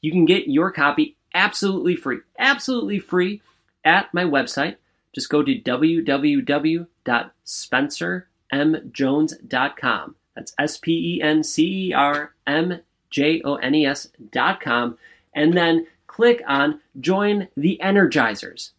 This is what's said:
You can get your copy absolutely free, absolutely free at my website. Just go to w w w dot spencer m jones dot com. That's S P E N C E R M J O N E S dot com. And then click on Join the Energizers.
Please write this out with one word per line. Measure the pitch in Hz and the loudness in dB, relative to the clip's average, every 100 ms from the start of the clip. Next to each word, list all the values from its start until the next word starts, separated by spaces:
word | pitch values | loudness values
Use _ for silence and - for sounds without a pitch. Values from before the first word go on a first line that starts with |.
You | 156 | 0
can | 180 160 | 2 4
get | 190 - | 4 2
your | 143 185 | 0 0
copy | 185 147 143 151 _ _ | 0 0 2 -2 _ _
absolutely | 175 196 - 196 190 170 175 | 0 0 0 -2 0 0 -2
free, | 139 123 _ - | -4 -8 _ -2
absolutely | 262 277 - 247 202 202 | 0 0 -2 -4 -2 -6
free | - 180 180 208 _ _ _ _ | -2 0 0 -2 _ _ _ _
at | 156 175 196 | 2 2 2
my | 175 | -2
website. | 180 143 123 - 151 - _ _ _ | 0 0 -2 -2 -4 -6 _ _ _
Just | - - | -10 -2
go | 151 | 0
to | 143 123 | 0 -2
w | - 123 160 165 | -2 0 2 2
w | 151 139 147 143 | 0 0 2 2
w | 123 143 151 165 170 _ | 0 0 0 -2 -4 _
dot | - 117 110 _ | -2 -2 -2 _
spencer | - - - 127 143 - 170 180 - _ _ | -14 -12 -2 -2 -2 -4 -6 -6 -10 _ _
m | 139 147 156 127 | -2 0 0 -4
jones | - 131 139 156 - 123 | -4 0 2 0 -4 -6
dot | 127 139 - | -2 -2 -2
com. | 135 107 76 - _ - | -2 -2 -4 -18 _ -18
That's | - - | -16 -4
S | 147 - | -4 -4
P | - 165 170 175 | -2 -2 -2 -2
E | |
N | 151 156 | 2 2
C | 151 - 165 190 185 | 0 0 0 0 -2
E | |
R | - 143 147 147 _ - | 2 2 0 -6 _ -4
M | 147 180 170 _ _ _ | -2 -2 -6 _ _ _
J | - 143 165 139 | -2 0 0 -2
O | 143 | -4
N | 127 151 | 0 2
E | 143 | 0
S | 143 - _ 110 | -2 -10 _ -10
dot | - 135 190 | -2 0 -2
com. | - 120 120 117 - _ _ - | -2 -2 -2 -8 -20 _ _ 0
And | 151 175 | 2 4
then | 170 165 165 _ _ | 4 2 -2 _ _
click | - 233 240 - | 2 2 4 0
on | 139 - 302 _ - | 0 0 -2 _ -8
Join | 131 190 202 208 185 - | -2 0 2 0 -4 -2
the | 151 - | -2 0
Energizers. | 190 202 175 151 117 107 92 - - | 2 4 4 4 0 0 -10 -14 -16